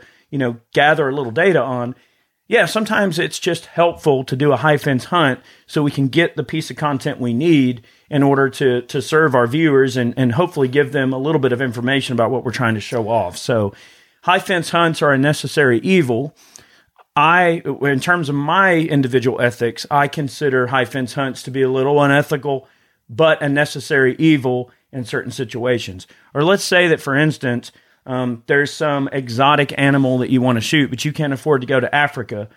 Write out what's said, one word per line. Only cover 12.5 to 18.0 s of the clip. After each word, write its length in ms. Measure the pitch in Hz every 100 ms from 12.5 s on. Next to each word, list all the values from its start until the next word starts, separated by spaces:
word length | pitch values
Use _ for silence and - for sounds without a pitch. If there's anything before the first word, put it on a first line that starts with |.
trying 220 | 107 117 110
to 40 |
show 300 | - 120 107
off. 260 | 113 90 95
So 360 | - 117 101 - - _ _ _
high 160 | - 185
fence 300 | 185 180 156
hunts 320 | 170 170 156
are 100 | 151
a 60 | 135
necessary 640 | 143 147 135 - 135 117
evil. 540 | 185 190 127 113 147 _ _ - _ _ _ _ _ 147
I, 460 | 151 180 175 160 - 139
in 180 | 143
terms 300 | 131